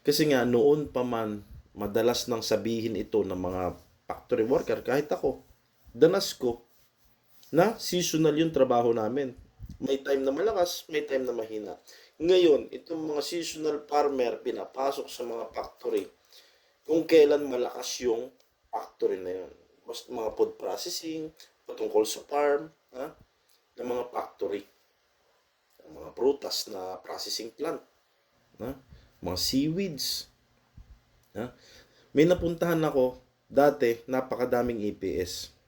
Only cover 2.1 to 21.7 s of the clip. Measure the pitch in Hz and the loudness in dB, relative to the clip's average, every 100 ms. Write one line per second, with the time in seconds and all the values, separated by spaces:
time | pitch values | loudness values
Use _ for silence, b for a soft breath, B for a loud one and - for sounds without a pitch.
2.1 | 120 - 117 110 107 104 113 113 101 104 | 2 -2 -4 0 0 0 -2 -4 -4 -2
3.1 | 110 95 92 90 92 90 87 - _ _ | 0 0 -2 -4 -2 -4 -6 -16 _ _
4.1 | - - - 110 151 - 107 107 131 147 | -14 -4 0 2 2 2 -4 0 -2 0
5.1 | 180 151 127 - _ _ _ - 117 156 | -2 -2 -4 -12 _ _ _ -20 6 6
6.1 | 190 190 - 127 117 _ _ _ _ _ | 6 -2 -2 -2 -2 _ _ _ _ _
7.1 | _ _ _ - 147 190 226 - 180 165 | _ _ _ -2 4 4 2 -2 -2 0
8.1 | 156 156 147 165 156 127 120 120 117 107 | 2 4 4 2 4 4 4 4 2 0
9.1 | 127 135 123 - _ - - 131 135 139 | -2 -4 -8 -20 _ -18 -10 -4 -4 0
10.1 | 139 135 139 202 208 175 - - 156 147 | 0 0 0 0 2 0 -2 -6 -6 -2
11.1 | 135 127 120 110 110 101 87 B B B | -2 -2 -4 -6 -8 -8 -12 B B B
12.1 | _ 160 185 175 135 - - - 165 156 | _ 4 6 8 6 2 -14 -10 -8 -4
13.1 | 147 - 170 160 160 156 147 - 147 147 | -4 -4 -6 -8 -6 -4 -4 -2 0 2
14.1 | 139 120 110 127 110 92 - 139 139 123 | 2 -2 -2 -6 -6 -8 -4 -4 -2 -8
15.1 | - 120 113 113 - - - 120 110 95 | -10 -8 -8 -8 -8 -10 -8 -2 -2 -4
16.1 | _ b b b b b b - 160 160 | _ b b b b b b 0 0 6
17.1 | 165 147 147 143 123 123 127 127 - 123 | 8 8 6 2 -2 -4 -4 -8 -4 -2
18.1 | 113 127 _ _ _ _ 110 - _ 113 | -2 -4 _ _ _ _ -10 -10 _ -2
19.1 | 95 92 92 90 - _ _ - 117 - | -2 -6 -8 -10 -16 _ _ -14 -14 -10
20.1 | 123 110 - 110 - 98 - 175 175 165 | -6 -6 0 0 0 -6 -6 -6 -8 -8
21.1 | 160 156 - B _ - | -8 -8 -12 B _ -16